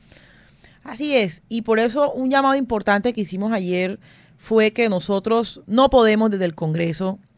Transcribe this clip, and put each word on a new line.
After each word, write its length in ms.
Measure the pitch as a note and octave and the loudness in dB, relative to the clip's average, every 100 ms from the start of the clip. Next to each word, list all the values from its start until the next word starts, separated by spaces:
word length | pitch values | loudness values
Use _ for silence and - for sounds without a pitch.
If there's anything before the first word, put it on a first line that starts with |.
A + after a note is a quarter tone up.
| _ - - _ _ _ - _ | _ -20 -20 _ _ _ -20 _
Así 320 | - A#3 D4 C4+ | -16 -8 -2 0
es, 260 | G3 - - | 0 -4 -10
y 140 | A3+ | -8
por 160 | A3+ A3 | 0 0
eso 340 | A#3 A#3+ C#4+ | 0 0 -2
un 180 | - C4 | -2 0
llamado 260 | C4+ C4+ C#4 | 2 2 0
importante 560 | C4+ A3+ F#3+ G3+ A#3+ | -2 -4 0 0 0
que 100 | A3 | -4
hicimos 300 | F#3 F#3 G#3 | -6 -4 -4
ayer 460 | A3+ F3+ F3+ F#3 G#3 - _ _ _ | -2 -2 -2 -2 -6 -14 _ _ _
fue 340 | - A3 G#3+ | 0 2 2
que 160 | G#3+ A#3 | 2 0
nosotros 760 | F#3 - G3 F#3+ A3+ A3+ - - | 0 -2 -2 0 0 -2 -8 -2
no 240 | A3 C4+ | 2 4
podemos 400 | C4+ A3+ G#3+ A3 | 6 6 4 2
desde 140 | G3 | 0
el 100 | F3+ | -2
Congreso 640 | D#3+ D#3 D#3+ E3+ D#3+ F#3+ G3 _ | -2 -4 -2 -2 -4 -4 -6 _